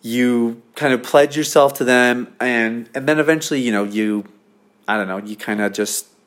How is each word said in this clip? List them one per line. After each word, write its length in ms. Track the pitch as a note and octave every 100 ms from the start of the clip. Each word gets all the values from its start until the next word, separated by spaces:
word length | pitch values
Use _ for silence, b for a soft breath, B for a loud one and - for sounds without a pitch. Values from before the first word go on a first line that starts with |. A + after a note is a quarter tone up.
you 600 | A2+ A#2+ B2 A#2+ A#2 A#2 _ -
kind 180 | D3
of 100 | B2+
pledge 340 | B2 D3 C#3+ C#3+
yourself 360 | D3+ D#3+ C#3+ C#3
to 100 | B2+
them, 500 | B2 B2 B2 A#2+ _
and, 480 | B2 A#2+ A2+ A#2 A2+
and 140 | C#3 C3+
then 100 | D#3
eventually, 440 | D3+ D#3+ D#3 C#3+
you 100 | B2
know, 140 | G#2 G2+
you, 400 | G#2 G#2+ G#2 G2 _ _ _ _ _ -
I 100 | G#2+
don't 100 | G2
know, 100 | F#2+
you 180 | G#2 G#2
kinda 340 | - G#2+ G#2
just 380 | G2+ G#2 - - _